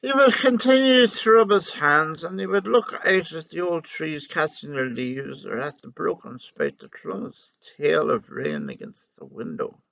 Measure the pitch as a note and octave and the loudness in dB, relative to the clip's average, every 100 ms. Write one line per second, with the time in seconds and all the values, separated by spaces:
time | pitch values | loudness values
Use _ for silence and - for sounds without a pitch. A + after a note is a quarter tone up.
0 | B3+ C#4 C4+ - C4 B3 B3+ C4 C4 B3+ | -2 4 4 4 2 2 4 4 6 6
1 | A#3+ - - A3+ G#3+ G3+ F3+ - D3 D3 | 4 2 4 6 6 2 0 -2 2 2
2 | D#3 D#3 E3 F#3+ F#3+ G3 F#3 A#3+ - - | 2 -6 -10 -8 -2 -2 2 0 0 -6
3 | - F#3+ E3+ D#3+ D#3 E3 F3+ E3+ D#3 - | 0 0 0 -12 -12 -6 -4 -4 -6 -10
4 | D#3+ D3+ C#3 - D3+ - D3 C#3 C3 A#2+ | -8 -10 -10 -4 -4 -6 -12 -6 -6 -6
5 | B2+ C3 C#3 C3+ - G#2+ C#3+ C#3+ C3+ - | -8 -8 -12 -14 -10 -8 -8 -12 -20 -8
6 | - - - B2+ - _ C#2+ - - - | -6 -6 -10 -18 -20 _ -6 -6 -20 -18
7 | - F#2+ - - _ _ - _ D3 D#3 | -12 -10 -10 -16 _ _ -20 _ 0 0
8 | - A#2 - - - D2 C#2+ B1+ - - | 0 -2 -4 -8 -6 -6 -10 -12 -16 -20
9 | _ _ - - A2+ D#2 - _ _ | _ _ -20 -14 -14 -8 -10 _ _